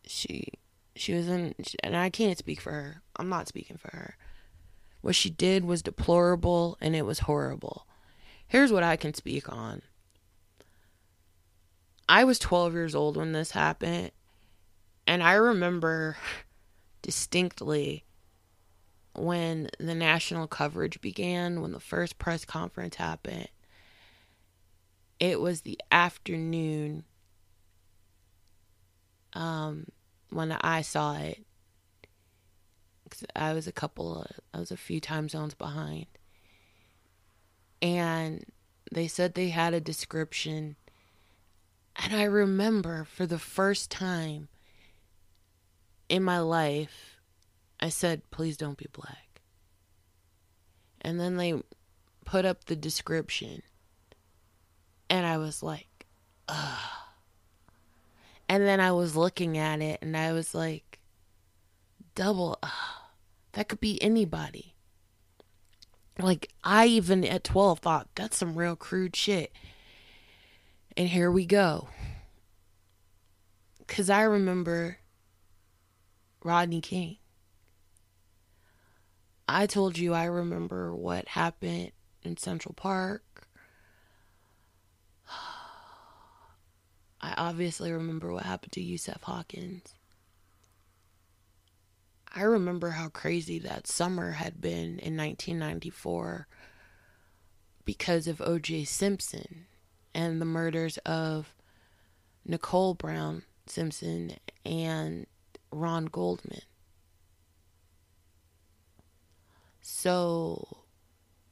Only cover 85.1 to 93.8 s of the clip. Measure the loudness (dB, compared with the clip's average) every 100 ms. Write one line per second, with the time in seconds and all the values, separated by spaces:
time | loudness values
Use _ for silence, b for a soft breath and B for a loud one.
85.1 | _ -16 B B B B B B B B
86.1 | B B B B B _ _ _ _ _
87.1 | -12 -6 -2 0 0 -2 -2 -4 -4 -4
88.1 | -4 -4 -6 -4 -6 -8 -8 -6 -6 -8
89.1 | -10 -8 -8 -10 -12 -12 -14 -18 -20 _
90.1 | _ _ _ _ _ _ _ _ _ _
91.1 | _ _ _ _ _ _ _ _ _ _
92.1 | _ -12 0 4 4 2 -2 -4 -4 -8
93.1 | -6 -2 -2 -4 -8 -6 -8